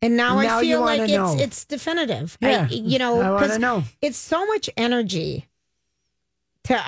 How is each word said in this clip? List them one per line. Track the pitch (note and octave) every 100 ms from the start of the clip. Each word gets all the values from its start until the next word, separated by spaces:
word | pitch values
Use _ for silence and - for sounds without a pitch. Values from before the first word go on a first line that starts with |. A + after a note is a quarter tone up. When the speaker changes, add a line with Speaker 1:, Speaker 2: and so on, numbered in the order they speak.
Speaker 1:
And | A#3 A#3
now | A#3+ G#3
I | A3
Speaker 2:
Now | A3+
you | A#3+ A#3+
Speaker 1:
feel |
like | A#3+ A3+
Speaker 2:
wanna |
Speaker 1:
it's, | A3 G3 F#3 C#3+
Speaker 2:
know. |
Speaker 1:
it's | B3+ - -
definitive. | C#4+ - E4+ C#4+ D3 D#3+ -
Speaker 2:
Yeah. | B3+ B3 C#3
Speaker 1:
I, |
you | D#3+ A3+ B3+
know, | B3+ A#3+
Speaker 2:
I | F#3+
wanna | G3 G3
Speaker 1:
'cause | A3
Speaker 2:
know. | B3 A3 A#2+ -
Speaker 1:
it's | D4 A#3+
so | - D#4+ G4+
much | G#4+ - -
energy | A#3 A#3+ G#3+ F3+ D#3 - - _ _ _ _ _ _ _ _ _ _ _ -
to | A#3+